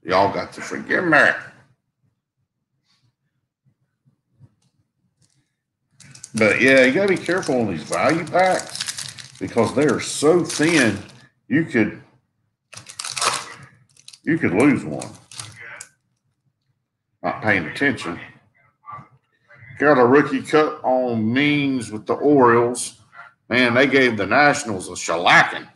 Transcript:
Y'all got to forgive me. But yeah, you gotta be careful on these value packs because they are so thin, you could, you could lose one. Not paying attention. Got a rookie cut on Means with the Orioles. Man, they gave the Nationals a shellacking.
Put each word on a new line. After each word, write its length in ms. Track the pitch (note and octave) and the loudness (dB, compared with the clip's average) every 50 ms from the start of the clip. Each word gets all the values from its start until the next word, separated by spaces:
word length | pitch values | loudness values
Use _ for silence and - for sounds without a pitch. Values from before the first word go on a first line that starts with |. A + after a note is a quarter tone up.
Y'all 300 | _ D#2+ F2+ F#2 G2 G2 | _ 0 2 2 2 2
got 200 | F2 F2 - - - | 0 -4 -8 -8 -12
to 60 | - | -16
forgive 440 | - - - - - - - F3+ F#3 | -12 -10 -10 -10 -6 -4 -2 -2 0
me. 140 | E3+ D#3 C#3+ A#2+ F2+ D2 - - - _ _ _ _ _ _ _ _ _ _ _ _ _ _ _ _ _ _ _ _ _ _ _ _ _ _ _ _ _ _ _ _ _ _ _ _ _ _ _ _ _ _ _ _ _ _ _ _ _ _ _ _ _ _ _ _ _ _ - _ _ _ _ _ _ _ _ _ _ _ _ _ _ _ _ _ _ _ _ _ _ _ _ _ _ _ _ _ _ _ - - - - - - - | 2 4 4 4 4 2 -2 -8 -18 _ _ _ _ _ _ _ _ _ _ _ _ _ _ _ _ _ _ _ _ _ _ _ _ _ _ _ _ _ _ _ _ _ _ _ _ _ _ _ _ _ _ _ _ _ _ _ _ _ _ _ _ _ _ _ _ _ _ -20 _ _ _ _ _ _ _ _ _ _ _ _ _ _ _ _ _ _ _ _ _ _ _ _ _ _ _ _ _ _ _ -20 -20 -20 -20 -20 -12 -4
But 240 | A2 A2 G#2 G2 - | 0 2 2 2 2
yeah, 240 | B2+ C3+ C3+ C3+ B2+ | 4 4 6 6 6
you 80 | B2+ | 4
gotta 160 | C3 F#3+ G3+ G3+ | 2 0 0 0
be 80 | F#3 | 0
careful 440 | D3 - - E3+ F#3+ F3+ - C3+ B2+ | -2 -2 -4 -4 -4 -2 -2 -2 -2
on 80 | A#2 G#2 | -2 -2
these 140 | F2+ D#2 D2 | -4 -6 -6
value 420 | - E2+ E2+ G2 B2+ D#3 E3 F3 | -6 -4 0 0 0 0 0 -4
packs 1120 | - C3+ E3+ F#3 F#3 F3+ - - - - - - - - - - - - - - - - - | -2 0 2 2 2 0 -2 -4 -10 -10 -10 -10 -10 -10 -12 -14 -16 -16 -18 -20 -20 -14 -12
because 360 | - F#2+ - A#2+ A2+ - - | -12 -6 0 0 0 0 0
they 100 | A#2+ D3 | 0 0
are 160 | D3 A2 F2+ | 0 0 -2
so 440 | - - - - C#3 D3+ E3+ F3+ D#3 | -4 -8 -6 0 2 2 2 2 0
thin, 540 | - - - D3+ D#3+ E3+ D3+ B2+ A2 G#2 G2 - - - - - _ _ _ _ _ | -2 -4 -2 0 2 2 2 2 2 0 -4 -10 -16 -20 -20 -20 _ _ _ _ _
you 160 | A#2 D#3 E3 | -2 -2 -2
could, 380 | - - A#2 G#2 F2 - - - _ _ _ _ _ _ _ _ _ _ _ _ _ - - - - - - - - - - - - - - - - - - - - _ _ _ _ _ _ _ - - _ _ | 0 0 0 0 0 -4 -12 -20 _ _ _ _ _ _ _ _ _ _ _ _ _ -20 -20 -20 -20 -16 -14 -12 -12 -8 -6 -4 -4 -4 -6 -10 -14 -18 -20 -20 -20 _ _ _ _ _ _ _ -20 -20 _ _
you 140 | - D#3+ D#3+ | -4 -4 -2
could 140 | - A2+ | -2 -2
lose 320 | E2+ G2 C3 D3 B2+ - - | 0 2 2 2 2 0 -4
one. 240 | D#2+ D2 C2 B1 - - - _ _ - - - - - - - - - - - _ _ _ _ _ _ _ _ _ _ _ _ _ _ _ _ _ _ _ _ _ _ _ _ _ _ _ | -8 -10 -10 -10 -14 -16 -20 _ _ -18 -18 -18 -18 -18 -20 -20 -20 -20 -20 -20 _ _ _ _ _ _ _ _ _ _ _ _ _ _ _ _ _ _ _ _ _ _ _ _ _ _ _
Not 180 | - F2+ - - | -8 -8 -8 -4
paying 240 | - A2 G#2 F#2+ E2 | -2 0 0 0 -2
attention. 520 | D2+ - - C#3+ C#3+ A#2+ - - E2+ F2 D#2+ - - - _ _ _ _ _ _ _ _ _ _ - - - - _ _ _ _ _ _ _ _ _ - - - - C#3 - | -6 -6 -2 -2 -2 -2 -2 -6 -10 -10 -12 -14 -20 -20 _ _ _ _ _ _ _ _ _ _ -20 -18 -18 -20 _ _ _ _ _ _ _ _ _ -20 -20 -20 -20 -8 0
Got 200 | C#3+ D3 D3 B2+ | 2 4 4 6
a 60 | B2 | 6
rookie 380 | A#2+ C3 D3 C#3+ C#3 C3+ C3 | 6 6 4 4 4 -2 -6
cut 380 | G#2+ - - D3+ D#3 - - - - | -6 0 0 2 2 0 -4 -6 -4
on 480 | B2 B2+ B2+ B2+ B2 A#2 A2+ G#2+ A2 | -2 0 0 0 -2 -2 -2 -2 -2
Means 580 | A#2+ C3 D3 D3 D3 D3 C#3+ C#3 C3 B2+ G#2+ G2 | 0 0 0 0 0 0 -2 -2 -4 -4 -6 -8
with 140 | G#2+ A2 - | -12 -14 -6
the 80 | - A#2 | -6 -4
Orioles. 840 | - B2 C#3+ D3 C#3 B2+ A#2+ A#2 A#2+ A#2+ A#2+ B2 - - - - _ _ _ _ - - - _ _ _ _ | 0 2 4 6 6 6 6 6 4 2 0 -2 -6 -10 -12 -14 _ _ _ _ -20 -20 -20 _ _ _ _
Man, 260 | A2 B2 B2+ A#2+ A#2 | 0 0 2 2 4
they 120 | B2 C#3 | 2 2
gave 300 | C#3 B2 C#3 C3 B2 A2+ | 4 4 4 2 2 2
the 100 | G#2 G2 | -2 -2
Nationals 640 | F#2 A2 C3+ D3 D3 C3+ - - A2+ G#2 F#2 F2+ F2+ | 0 2 4 4 4 2 0 -4 -6 -8 -8 -8 -12
a 40 | |
shellacking. 760 | F2+ F2+ - - E2+ E2 F2 A2 D3+ E3 - - - E3 - - _ | -12 -10 -6 -4 -4 -2 2 4 4 4 4 2 -2 -12 -14 -16 _